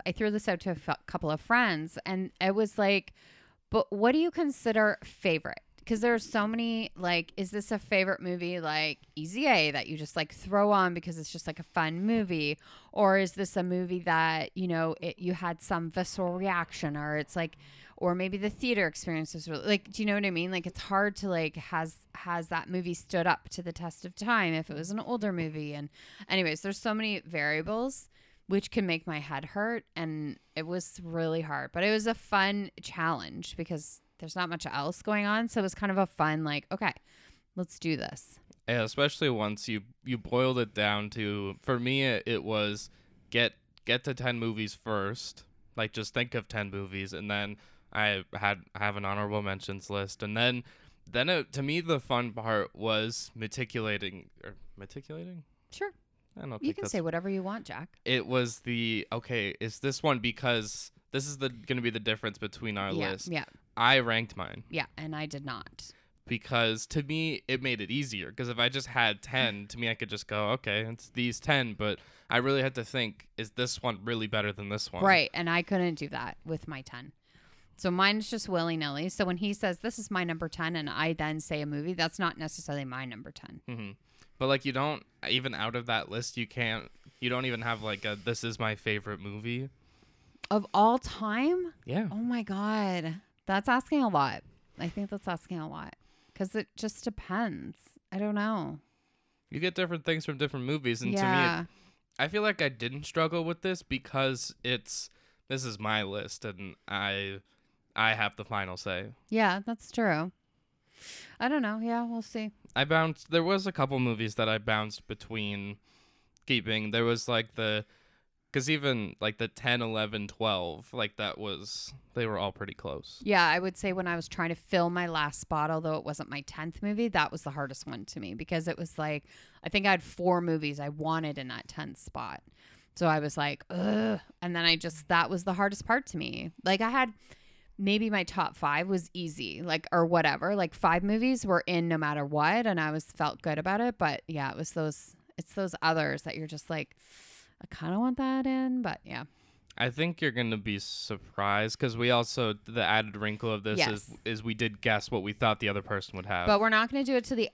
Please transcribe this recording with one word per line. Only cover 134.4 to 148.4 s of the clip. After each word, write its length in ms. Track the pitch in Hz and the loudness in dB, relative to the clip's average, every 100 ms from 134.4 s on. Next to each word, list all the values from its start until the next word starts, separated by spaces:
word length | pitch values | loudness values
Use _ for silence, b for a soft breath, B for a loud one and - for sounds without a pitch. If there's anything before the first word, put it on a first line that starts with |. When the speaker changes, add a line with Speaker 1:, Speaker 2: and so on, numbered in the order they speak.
Speaker 1:
And 140 | 175 170 | -4 2
then 80 | |
I 100 | 170 165 | 4 4
just, 300 | 170 156 - | 2 -4 4
that 220 | 170 160 | 4 4
was 140 | 175 | 2
the 100 | 185 | 0
hardest 300 | 180 202 202 - | 2 2 2 0
part 200 | 247 - | 0 0
to 100 | 170 | -6
me. 340 | 170 - 165 - | -6 -6 -8 -2
Like, 160 | 185 190 | 2 4
I 100 | 226 | 4
had, 220 | 269 254 b b b b b b - | 4 2 b b b b b b -2
maybe 280 | 196 214 220 | 2 4 4
my 140 | 202 | 2
top 320 | 175 196 160 - | 0 0 0 0
five 320 | 156 147 185 | 2 2 2
was 200 | 190 165 | 0 0
easy, 500 | 180 170 147 110 71 | -6 -6 -4 -6 -6
like, 240 | 170 160 - | -2 -2 2
or 120 | 175 165 | 4 6
whatever. 500 | 170 156 139 170 202 | 6 6 4 2 2
Like, 180 | 170 | 0
five 300 | - 175 175 | 2 4 4
movies 400 | 202 220 254 254 202 | 4 4 4 2 4
were 160 | 175 - | 4 4
in 200 | 170 170 | 2 4
no 120 | 160 | 2
matter 260 | 151 147 | 2 0
what, 420 | 143 151 156 214 226 | 0 4 4 4 4
and 140 | 175 | 2
I 100 | 156 | 2
was, 120 | 156 | -2
felt 380 | - - 151 - | -4 -2 -2 -2
good 160 | 170 151 | -2 0
about 220 | 185 202 | 0 2
it. 180 | 240 - | 2 2
But, 240 | 156 139 - | 0 0 -4
yeah, 240 | 156 135 | -4 -4
it 60 | - | -4
was 160 | 160 | -6
those, 420 | 170 156 151 - - _ - | -2 -2 -4 -10 -18 _ -12
it's 160 | - | -8
those 220 | - 190 - | -4 -4 0
others 400 | 160 160 151 139 | 2 4 2 0
that 140 | 160 147 | -4 -6
you're 120 | 156 | -8
just 220 | 156 - | -8 -6
like, 260 | 160 147 B B B B B B - | -6 -6 B B B B B B -20
"I 60 | - | -16
kinda 260 | - 160 190 | -8 -2 0
want 160 | 254 247 | 2 0
that 300 | 262 269 | 0 0